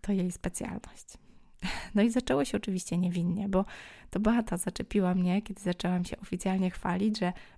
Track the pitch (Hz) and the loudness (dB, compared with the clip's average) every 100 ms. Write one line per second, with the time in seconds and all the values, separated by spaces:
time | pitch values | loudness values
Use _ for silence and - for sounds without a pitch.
0 | - 196 180 - - - 254 175 - - | 0 0 0 -2 -6 -6 -6 -8 -10 -18
1 | - - - - - - 185 - - 202 | -20 -20 -20 -20 -20 -8 -6 -6 0 4
2 | 233 247 247 285 285 - - 185 - 175 | 4 4 2 2 2 0 -2 -4 -2 0
3 | 180 175 175 185 202 190 196 - - - | 0 2 0 0 2 2 0 -6 -16 -20
4 | - - 214 233 220 175 - - - 208 | -8 0 4 4 2 -2 -2 -4 -2 2
5 | 180 185 180 196 208 190 180 175 180 180 | 2 4 2 2 -2 -4 -4 -2 0 0
6 | 175 - - 180 190 190 185 - 185 180 | -2 -6 -6 -4 0 2 0 0 -2 0
7 | 214 214 180 180 - | 0 2 -2 -2 -12